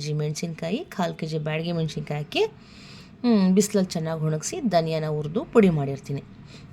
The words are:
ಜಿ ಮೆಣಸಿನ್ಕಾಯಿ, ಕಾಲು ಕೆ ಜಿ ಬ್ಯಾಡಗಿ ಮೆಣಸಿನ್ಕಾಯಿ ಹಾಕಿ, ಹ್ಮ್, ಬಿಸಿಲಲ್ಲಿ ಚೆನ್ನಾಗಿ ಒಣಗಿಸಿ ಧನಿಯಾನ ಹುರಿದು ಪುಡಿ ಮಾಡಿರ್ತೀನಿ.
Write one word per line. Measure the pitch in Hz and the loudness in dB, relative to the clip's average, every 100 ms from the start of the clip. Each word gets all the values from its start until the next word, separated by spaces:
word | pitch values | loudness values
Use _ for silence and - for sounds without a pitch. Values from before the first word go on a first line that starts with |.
ಜಿ | 147 151 | -4 -2
ಮೆಣಸಿನ್ಕಾಯಿ, | 151 151 170 156 165 240 359 - | -2 -4 -6 -6 -4 -6 -6 -4
ಕಾಲು | 170 160 | -4 -4
ಕೆ | 160 | -6
ಜಿ | 156 156 | -4 -4
ಬ್ಯಾಡಗಿ | 156 170 170 | -4 -2 -2
ಮೆಣಸಿನ್ಕಾಯಿ | 160 156 147 147 | -2 -4 -6 -6
ಹಾಕಿ, | 147 330 427 - - - - - - - | -4 -2 -2 -4 -20 -20 -20 -20 -20 -4
ಹ್ಮ್, | 240 214 185 190 | 2 4 6 4
ಬಿಸಿಲಲ್ಲಿ | 190 196 185 170 | 4 2 0 -2
ಚೆನ್ನಾಗಿ | 160 160 156 | -4 -2 -2
ಒಣಗಿಸಿ | 156 - 370 247 175 | -2 -4 -4 2 2
ಧನಿಯಾನ | 160 160 156 151 | 2 0 -2 -2
ಹುರಿದು | 147 190 - 240 | -2 -4 2 6
ಪುಡಿ | 190 156 | 6 6
ಮಾಡಿರ್ತೀನಿ. | 139 135 - 139 - - - - - | 0 -4 -6 -8 -8 -18 -20 -20 -10